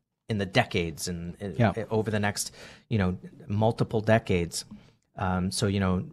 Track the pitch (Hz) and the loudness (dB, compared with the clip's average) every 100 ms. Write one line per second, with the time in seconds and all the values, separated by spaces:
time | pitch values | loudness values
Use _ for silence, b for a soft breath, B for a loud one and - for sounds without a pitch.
0 | _ _ - 107 95 - 107 98 85 76 | _ _ -6 -2 2 2 2 0 -2 -4
1 | - 87 85 - 101 85 113 113 104 110 | -8 -6 -8 -8 -6 2 2 2 -2 -2
2 | 107 104 104 - - B B B B 110 | 0 0 0 -2 -8 B B B B 2
3 | 92 92 - - - 104 110 - - 113 | 2 0 -8 -18 -4 2 2 2 -2 0
4 | 107 113 - 90 82 - - B B B | 4 4 4 0 0 -6 -12 B B B
5 | _ - 95 92 92 - 101 101 92 90 | _ -6 -2 0 0 0 0 2 2 2
6 | - | -2